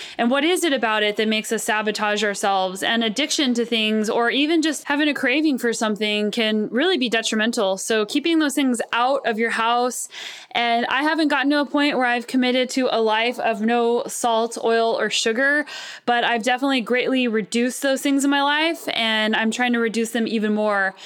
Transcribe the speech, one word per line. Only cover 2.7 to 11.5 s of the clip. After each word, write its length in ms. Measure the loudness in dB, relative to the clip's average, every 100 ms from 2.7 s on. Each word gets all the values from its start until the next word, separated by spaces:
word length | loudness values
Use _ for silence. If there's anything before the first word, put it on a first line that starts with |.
| -2
And 220 | -2 0
addiction 500 | 0 -2 -2 0 0
to 100 | 0
things 460 | 0 0 0 0 0
or 220 | 0 0
even 320 | 2 2 2
just 220 | 0 -2 -2
having 220 | 0 0
a 60 |
craving 460 | 0 0 2 2 0
for 120 | -2
something 600 | -2 -2 -2 -2 0 -2
can 360 | 0 0 0 0
really 280 | 0 0 2
be 120 | 0
detrimental. 680 | 0 0 0 0 0 0 -2
So 300 | 0 0 0
keeping 320 | -2 0 2
those 160 | 2 2
things 260 | 0 0 -2
out 320 | 0 0 0 0
of 100 | 0
your 140 | 0
house. 580 | 0 0 2 0 -2 -10 -12 -16 -16 -8
And 340 | -2 0 0 0
I 160 | 0
haven't 240 | 0 2 2
gotten 240 | 2 2